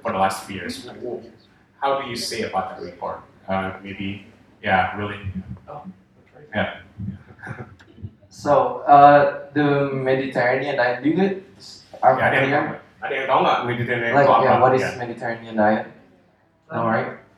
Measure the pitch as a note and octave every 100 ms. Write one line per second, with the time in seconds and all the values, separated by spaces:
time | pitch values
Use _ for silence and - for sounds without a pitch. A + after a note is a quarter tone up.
0 | A2+ G2+ F#2+ F#2+ - F#2+ F2 E2 - -
1 | A#2+ A#2+ - - _ _ _ _ C#3 C3+
2 | B2 A#2+ - A#2 G#2+ - - - F2 -
3 | F2+ - - _ - F#2+ F#2+ F#2 G2 F#2+
4 | G2 G#2 - - _ _ G2+ F#2+ F#2 G2+
5 | G#2 G#2 F#2+ - - - - - - -
6 | _ _ _ - - G#2 F#2+ - - -
7 | - - - - - - - - - -
8 | - - _ - - - B3 - - C#3+
9 | C#3+ C#3+ C#3+ - - D3 D3 C#3+ C#3 C3+
10 | C3 C3 C3+ - A#2+ C3 D3 - B2+ B2
11 | C#4+ E3+ G3 F#3+ - - - - - -
12 | - B2+ - C3+ C3+ - D#3 - - _
13 | C#3+ C3+ C3+ C#3+ F3+ - A#2+ A#2+ A#2+ A#2+
14 | A#2 C3+ C#3 C3 C3 B2+ C3 C3 - -
15 | A#2+ A2+ A#2+ A2+ A2+ A2 G#2 A2 - -
16 | - _ _ _ _ _ _ A2 A2+ A2+
17 | - - -